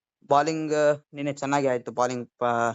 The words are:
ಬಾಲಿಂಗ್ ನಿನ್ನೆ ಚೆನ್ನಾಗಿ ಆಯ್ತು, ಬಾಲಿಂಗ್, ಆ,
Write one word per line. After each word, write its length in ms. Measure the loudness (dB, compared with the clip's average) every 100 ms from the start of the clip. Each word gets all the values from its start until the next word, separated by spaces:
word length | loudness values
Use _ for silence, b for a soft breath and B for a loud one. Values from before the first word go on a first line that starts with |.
| _ _ 2
ಬಾಲಿಂಗ್ 760 | 2 2 -2 -2 2 2 2 _
ನಿನ್ನೆ 200 | -8 -6
ಚೆನ್ನಾಗಿ 340 | -4 -2 0 0
ಆಯ್ತು, 260 | -2 -4
ಬಾಲಿಂಗ್, 500 | -2 -2 -2 -10 -4
ಆ, 300 | -2 0 -2